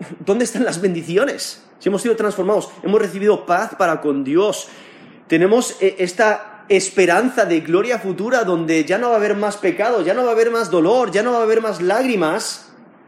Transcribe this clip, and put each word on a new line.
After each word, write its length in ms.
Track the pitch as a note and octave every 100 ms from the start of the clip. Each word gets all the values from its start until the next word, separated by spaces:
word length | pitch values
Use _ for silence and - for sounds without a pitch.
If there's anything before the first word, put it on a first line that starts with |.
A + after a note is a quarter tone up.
| - -
¿dónde 200 | E3+ G3+
están 200 | A#3 G#3
las 160 | A#3 E3+
bendiciones? 840 | F#3+ E3+ D#3 F3+ C4+ - - - - _
Si 120 | -
hemos 100 | G3+
sido 160 | A#3+ A3
transformados, 540 | G#3+ F#3+ F#3 G#3 - -
hemos 180 | - G#3+
recibido 440 | G#3 F#3+ G#3 F#3+
paz 300 | - F3 G#3+ -
para 240 | F3+ D3+
con 240 | D3+ C#3
Dios, 440 | C3+ D#3+ G#3 - - - - - - - -
tenemos, 500 | E3 F#3 A#3+ B3 -
eh, 140 | F#3+ -
esta 680 | F3+ - G#3+ G#3 - - -
esperanza 760 | F#3+ - - F3+ F3 B3 A#3+
de 160 | F#3+ E3
gloria 380 | D3+ F3 A3+ A#3
futura 460 | F#3+ F3 G#3+ B3
donde 400 | G3 E3+ D#3+ D#3+
ya 120 | D3 G3
no 120 | A#3+
va 60 |
a 40 | A3+
haber 180 | G#3 G#3
más 220 | G#3 G3+
pecado, 440 | F#3+ F3 G#3+ A#3
ya 120 | E3+
no 100 | A3+
va 60 | B3
a 20 |
haber 180 | A3 A3+
más 200 | A#3 G3+
dolor, 400 | F3 E3 B3 A3+
ya 120 | F#3
no 100 | A#3+
va 80 | A#3
a 20 |
haber 180 | A3 A3
más 220 | A3 F3
lágrimas, 880 | F3+ G#3+ C4 G#3+ D#3 G3 - - - - - -